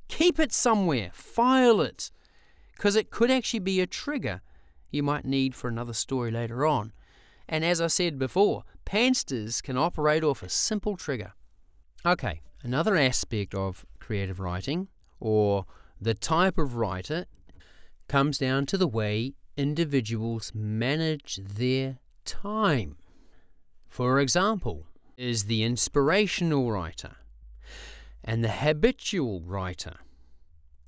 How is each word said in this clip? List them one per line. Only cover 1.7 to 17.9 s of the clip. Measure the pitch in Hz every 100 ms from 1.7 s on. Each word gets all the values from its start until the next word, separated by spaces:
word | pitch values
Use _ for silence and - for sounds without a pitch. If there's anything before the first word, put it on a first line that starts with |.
| 214
it. | 139 - - - _ _ - - - -
'Cause | 208 208
it | -
could | - 240
actually | 262 - 220
be | 185 185
a | 180
trigger | - - 294 135 92 - - - - -
you | 143
might | 143 147 131
need | 135 135 -
for | 127
another | 117 120
story | 117 - 131 120
later | 113 117 120 151
on. | 135 107 - - _ - - -
And | 156 165
as | 170
I | 165
said | - 175 139
before, | 131 185 202 107 - - -
pansters | 208 254 254 - 127 107 -
can | - 127
operate | 165 165 151 156
off | 156 135
a | 90
simple | - - 214 208 196
trigger. | - 127 95 - - - - - - - 170
Okay, | 180 117 82 - -
another | 123 127 180 185
aspect | 131 - - 107 98 98
of | 95 92 - -
creative | - 104 95 92
writing, | 92 90 110 165 190 - _ -
or | 110 107 104 101 - - - -
the | 110
type | 110 - 160 185 -
of | 143 117
writer, | 104 92 - 160 - - - - - - -